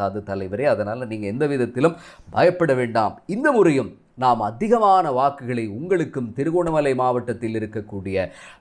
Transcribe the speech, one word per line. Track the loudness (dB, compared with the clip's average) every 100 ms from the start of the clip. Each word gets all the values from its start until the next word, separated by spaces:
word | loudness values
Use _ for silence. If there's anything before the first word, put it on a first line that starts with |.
| -4 -4 -6
தலைவரே. | -6 -6 -2
அதனால | 0 0 0 -6 -8
நீங்க | -8 -6
எந்த | -2 -2
விதத்திலும் | 0 -2 0 0 0 -12 -20 -8
பயப்பட | 2 2 4 2
வேண்டாம். | 0 0 0 -2 -4 -8
இந்த | -2 2
முறையும் | 4 4 2 -2 -8 _ -2
நாம் | 2 2
அதிகமான | 0 -2 0 4 6 4 4
வாக்குகளை | 2 0 0 -4 -4 -4
உங்களுக்கும் | -6 -2 0 0 -6 -6 -4
திருகோணமலை | -2 0 0 2 2 2
மாவட்டத்தில் | 2 0 -2 -4 -4 -4
இருக்கக்கூடிய | -4 -6 -8 -8 -4 -2 -4 -8 -20 -10